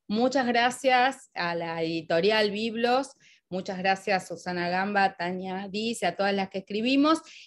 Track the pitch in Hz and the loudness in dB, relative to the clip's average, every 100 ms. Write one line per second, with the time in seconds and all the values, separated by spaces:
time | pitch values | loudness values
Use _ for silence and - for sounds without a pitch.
0 | - 208 254 269 247 233 240 240 262 254 | -4 0 2 2 2 2 2 0 2 4
1 | 262 262 - - 175 170 170 165 165 165 | 2 0 -10 -6 -4 -4 -4 -4 -2 -4
2 | 160 170 196 220 214 208 226 226 240 254 | 0 2 4 4 2 -2 -4 0 2 2
3 | 269 - - _ _ 185 196 185 190 190 | -2 -10 -20 _ _ -6 -6 -2 0 0
4 | 214 185 185 170 180 180 175 185 196 202 | 0 0 -2 -8 -6 -2 0 0 0 2
5 | 190 190 175 185 190 185 202 208 226 226 | 2 0 -4 -4 -6 -8 -6 -4 -4 -2
6 | 180 170 196 196 190 190 - 208 240 277 | -2 0 0 0 -2 -6 -6 -2 2 4
7 | 302 320 - - | 4 2 -2 -20